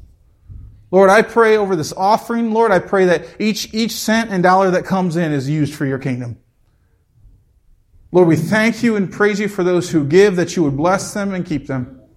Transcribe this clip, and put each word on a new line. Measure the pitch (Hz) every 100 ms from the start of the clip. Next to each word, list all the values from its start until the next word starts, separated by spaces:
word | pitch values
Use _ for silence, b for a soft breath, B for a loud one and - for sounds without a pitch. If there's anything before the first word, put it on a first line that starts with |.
| - _ _ _ - - - - _
Lord, | 185 190
I | 208
pray | 220 233 226 214
over | 196
this | 180 131
offering. | - 190 220 - 233 226
Lord, | 220 226
I | 180
pray | 175 196 185
that | 165 B B
each, | 214 208 -
each | 214 220
cent | - - 226 226
and | 190
dollar | 180 190 190
that | 180
comes | - 190 180 160
in | 160
is | 147 131
used | 156 139
for | - 139
your | 135
kingdom. | 139 123 120 107 _ _ _ _ _ _ _ _ - _ _ _ _ _ _ _ _
Lord, | 175 175
we | 160
thank | 165 214 220 226
you | 233 214
and | 185
praise | - 208 202
you | 208
for | 202
those | 180 180 175
who | 165
give, | 135 175 208 180
that | 165
you | 190
would | 147 135
bless | 175 190 -
them | 208 202
and | 185 175
keep | 151 -
them. | 131 127 - _